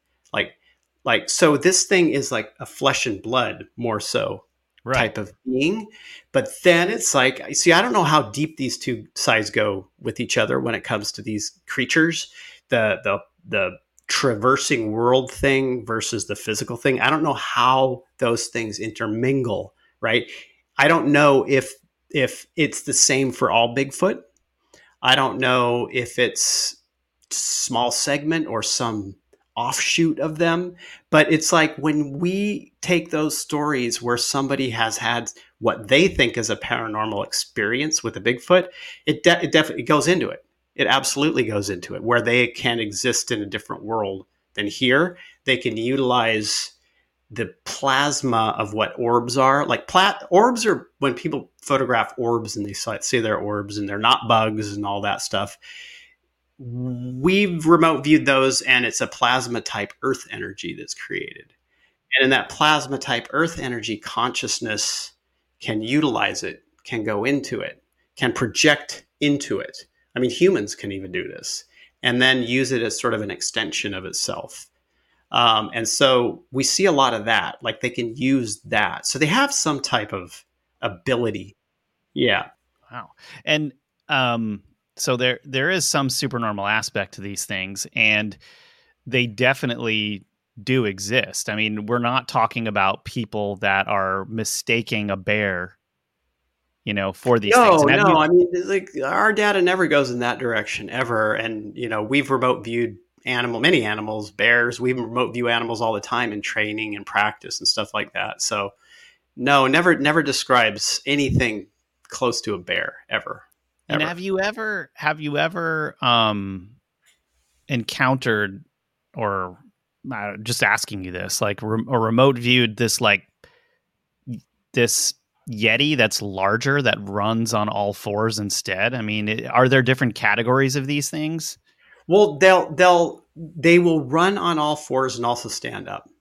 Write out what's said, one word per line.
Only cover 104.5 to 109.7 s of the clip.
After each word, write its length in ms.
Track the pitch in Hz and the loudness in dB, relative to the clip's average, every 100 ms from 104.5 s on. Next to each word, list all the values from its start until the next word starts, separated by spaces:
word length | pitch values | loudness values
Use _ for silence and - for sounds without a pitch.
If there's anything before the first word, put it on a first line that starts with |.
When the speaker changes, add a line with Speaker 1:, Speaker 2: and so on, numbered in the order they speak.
| 120 120 120 | 4 2 0
Speaker 1:
We 140 | 127 | -2
remote 400 | 127 113 120 120 | -2 -2 -2 -2
view 140 | 120 120 | 0 0
animals 340 | 117 117 110 | 0 -2 -2
all 120 | 113 | 0
the 80 | 104 | -2
time 300 | - 120 117 | -2 -2 -2
in 120 | 104 | -4
training 520 | - 110 107 107 110 101 | -6 -2 -2 -4 -6 -8
and 80 | |
practice 560 | 98 104 104 - 92 - | -4 0 0 -2 -12 -4
and 80 | 90 | -2
stuff 280 | - 101 107 | -2 -4 -4
like 180 | - | -6
that. 300 | 95 101 - | -6 -6 -6
So, 280 | - 104 101 - _ - - _ _ - | -4 -2 -4 -8 _ -20 -20 _ _ -4
no, 300 | 127 143 | 4 6
never, 320 | 135 | 6